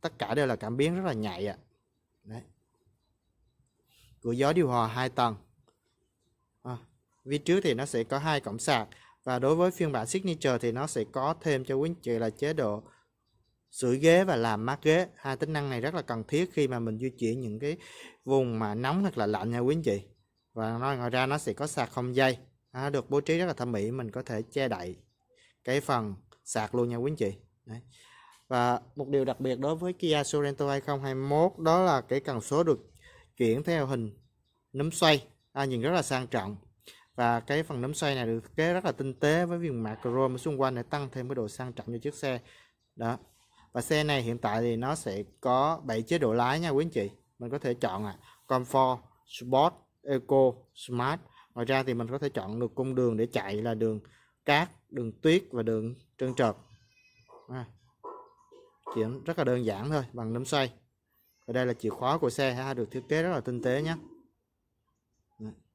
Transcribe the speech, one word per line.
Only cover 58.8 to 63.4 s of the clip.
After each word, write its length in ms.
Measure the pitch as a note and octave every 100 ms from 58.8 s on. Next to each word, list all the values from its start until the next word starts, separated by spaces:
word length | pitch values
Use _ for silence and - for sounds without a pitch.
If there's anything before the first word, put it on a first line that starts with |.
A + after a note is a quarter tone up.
| - -
chuyển 280 | A2 C3+
rất 140 | - E3
là 60 |
đơn 220 | C3+ B2+ A#2
giản 240 | G2 A#2+
thôi, 140 | D#3 B2
bằng 200 | B2 A2+
nắm 120 | A#2 C3+
xoay. 280 | D3+ C3 - _ _ _ _ _ _ -
Và 80 |
đây 120 | A#2+ B2
là 80 |
chìa 160 | A#2+ A2
khóa 280 | G2 B2+ D#3
của 120 | C#3
xe 240 | A#2 C3+
ha, 200 | B2 C3+
được 180 | B2+ A2
thiết 120 | C3 B2+
kế 140 | D3+
rất 60 | E3
là 100 | E3